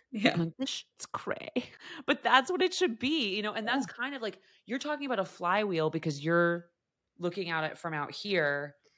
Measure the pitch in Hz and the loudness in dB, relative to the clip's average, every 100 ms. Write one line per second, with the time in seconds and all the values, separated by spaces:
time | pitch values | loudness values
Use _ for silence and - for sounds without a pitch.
0 | _ 226 214 - 165 - 269 - - - | _ 0 2 2 -2 -2 -6 -6 -10 -14
1 | - - - - - - - - - - | -10 -8 -6 -6 -4 -4 -4 -14 -16 -10
2 | - 285 349 254 254 349 359 - 359 226 | -2 0 6 6 6 2 2 4 0 2
3 | 254 311 214 202 214 220 220 262 202 - | 0 0 0 0 -2 -2 0 0 -2 -4
4 | 262 277 220 - _ _ - 254 294 294 | -6 -4 -6 -8 _ _ -6 -6 -4 -4
5 | 277 220 180 - 175 196 208 165 156 160 | -2 0 -2 -2 2 2 2 2 2 0
6 | 160 143 151 170 170 170 170 _ _ _ | -2 -2 2 4 4 2 -4 _ _ _
7 | _ - 175 185 170 165 156 - 170 156 | _ -6 -6 -4 -2 -2 -2 -4 -6 -4
8 | 143 - 208 185 147 143 147 - _ | -6 -8 -2 2 2 0 -4 -12 _